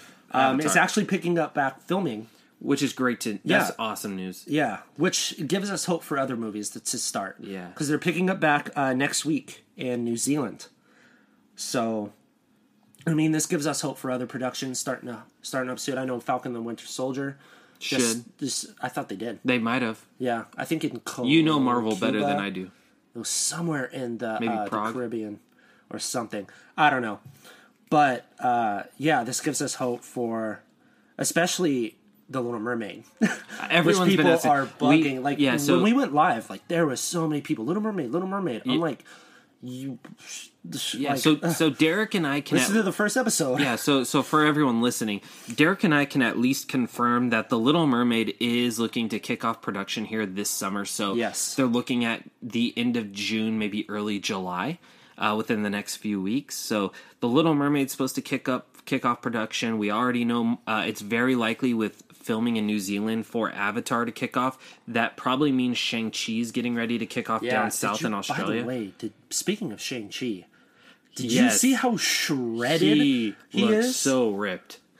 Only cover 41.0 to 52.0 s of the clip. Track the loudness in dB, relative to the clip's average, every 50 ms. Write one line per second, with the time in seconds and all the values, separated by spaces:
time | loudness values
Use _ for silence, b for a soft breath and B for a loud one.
41 | -2 -2 0 2 4 4 4 4 2 0 2 2 2 2 4 4 4 4 4 2
42 | 0 0 0 0 0 0 0 -2 0 0 2 2 4 4 4 2 2 2 0 0
43 | 0 0 2 0 0 2 0 0 0 0 2 2 2 2 0 0 2 2 2 2
44 | 2 2 2 0 2 2 4 4 4 4 4 4 4 4 4 2 2 2 0 0
45 | -2 -2 -2 -4 B B B B B B 2 4 4 4 4 4 4 4 4 4
46 | 2 2 2 2 2 2 2 2 2 2 0 0 -4 -4 -2 -2 -2 -2 -2 0
47 | 0 2 2 2 2 2 2 0 0 0 0 2 4 4 4 4 4 4 4 4
48 | 4 4 4 2 2 0 -2 -2 0 0 2 2 2 0 0 0 -2 -2 -2 -2
49 | -2 -2 -2 -4 -4 -4 -4 -2 -2 -4 -4 -4 -6 -6 -6 -6 -6 -6 -6 -6
50 | -6 -4 -4 -2 -2 -2 -4 -4 -4 -4 -2 -2 -2 -2 -2 -4 -4 -4 -4 -4
51 | -2 -2 0 0 -2 -2 -2 -4 -4 -2 0 0 2 2 2 0 0 0 -2 0